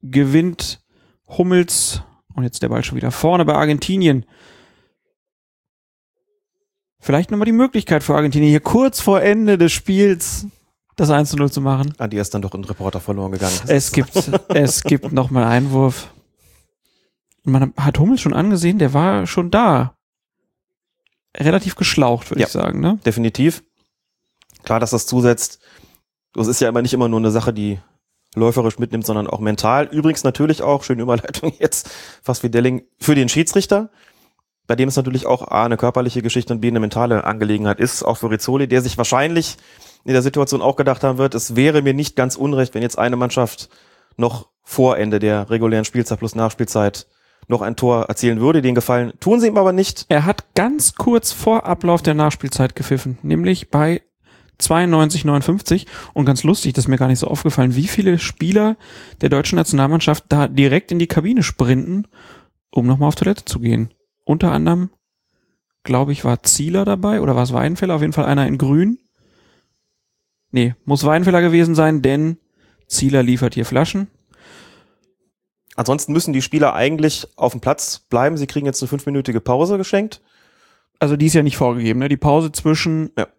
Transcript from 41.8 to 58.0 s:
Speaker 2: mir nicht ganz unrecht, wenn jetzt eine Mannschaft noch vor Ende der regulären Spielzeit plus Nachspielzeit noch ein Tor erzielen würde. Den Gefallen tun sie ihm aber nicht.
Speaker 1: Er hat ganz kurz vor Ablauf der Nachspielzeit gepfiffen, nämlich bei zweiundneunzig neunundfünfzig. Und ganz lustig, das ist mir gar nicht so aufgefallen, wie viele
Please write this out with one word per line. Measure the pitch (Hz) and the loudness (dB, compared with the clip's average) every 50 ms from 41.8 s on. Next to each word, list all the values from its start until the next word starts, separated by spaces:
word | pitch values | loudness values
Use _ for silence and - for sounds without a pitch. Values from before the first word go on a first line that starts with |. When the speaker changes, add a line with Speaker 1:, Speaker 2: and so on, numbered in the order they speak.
| 139 | 2
Speaker 2:
mir | 139 135 | 2 0
nicht | 139 147 - - | 0 -4 -4 -2
ganz | - 127 131 - | -2 -2 -2 -2
unrecht, | - 135 143 147 131 131 120 - | -4 -2 -2 0 0 -2 -2 -2
wenn | 107 | -4
jetzt | 117 117 - | -4 -4 -2
eine | - 113 120 123 | -2 -2 0 0
Mannschaft | 120 123 120 - 131 123 110 - - - - _ _ _ _ _ _ _ _ _ | -2 -2 -2 0 -2 -2 -2 -4 -12 -18 -20 _ _ _ _ _ _ _ _ _
noch | - 117 120 117 117 - _ _ _ _ | -2 -2 -2 -2 -6 -14 _ _ _ _
vor | - - - 131 127 - | -8 0 2 2 2 2
Ende | - 107 107 107 104 | 2 0 0 0 0
der | 104 107 107 104 101 95 | 0 0 0 0 -2 -2
regulären | 113 113 113 113 110 110 110 | -2 0 0 0 0 0 -2
Spielzeit | - - 123 117 - 117 104 | -2 -4 -4 -4 -2 -4 -6
plus | - 110 - | -6 -8 -4
Nachspielzeit | 113 113 110 - - 120 - - 110 104 101 101 - - _ _ _ _ _ _ _ - | -2 -2 -2 -2 -4 -6 -2 0 0 0 0 -2 -6 -18 _ _ _ _ _ _ _ -6
noch | _ 120 113 | _ -4 -2
ein | 101 104 117 | -2 -4 -4
Tor | - 127 123 120 117 113 | -2 0 0 2 0 0
erzielen | - 107 - - 120 117 110 | -4 -6 -2 0 0 0 2
würde. | 117 143 165 160 131 | 2 2 2 2 2
Den | 127 123 | 2 0
Gefallen | 123 117 - 123 123 120 117 - - | 0 0 0 0 0 0 -4 -8 -4
tun | - 185 220 240 | 0 2 2 4
sie | 226 | 2
ihm | 226 208 | 2 2
aber | 208 190 190 185 | 4 2 4 2
nicht. | 185 196 - - - - _ | 2 0 -2 -4 -12 -4 _
Speaker 1:
Er | 165 147 151 | 0 2 2
hat | 180 208 - - _ _ | 0 -2 -4 -6 _ _
ganz | 170 190 240 294 302 240 - - | -2 0 0 -2 0 -2 -2 -2
kurz | - - 247 240 233 - - | -2 0 2 2 2 0 -2
vor | - - - 220 220 226 - | -8 -2 0 0 0 0 0
Ablauf | - 180 170 - 175 170 170 | -2 -4 -2 2 2 2 2
der | - 170 151 | 2 0 2
Nachspielzeit | 151 151 151 - - - 131 - - 131 127 - | 2 2 0 0 -2 -8 -8 -2 0 -2 -2 0
gepfiffen, | - 143 - 139 131 - 131 127 - | -6 -4 -4 -4 -4 -4 -6 -10 -8
nämlich | - 147 156 160 170 185 190 - - - | -4 -2 -2 0 2 0 -2 -2 -4 -2
bei | - 143 151 160 170 - _ _ _ _ _ _ _ _ _ _ _ | 0 0 2 0 0 -4 _ _ _ _ _ _ _ _ _ _ _
zweiundneunzig | _ - - 160 165 180 175 165 156 156 151 156 147 151 | _ -2 0 2 2 2 4 4 4 4 2 0 -2 0
neunundfünfzig. | 151 147 143 135 - 170 202 - - 170 190 - - - - - - - | 0 0 2 2 0 -2 -2 0 -2 -2 -2 -2 -8 -18 -20 -20 -8 -4
Und | - 143 | 0 2
ganz | 127 139 123 - | 2 2 2 2
lustig, | 156 196 - - 165 127 | 0 0 2 0 -2 0
das | - 127 | 0 0
ist | - | 0
mir | 131 | 2
gar | 120 131 | 2 2
nicht | 131 131 123 | 2 2 0
so | - | 0
aufgefallen, | - 156 147 - 160 147 - 127 127 123 | -4 -4 -2 -2 0 2 2 0 2 2
wie | 131 151 | 0 -2
viele | 202 - - | -2 -2 0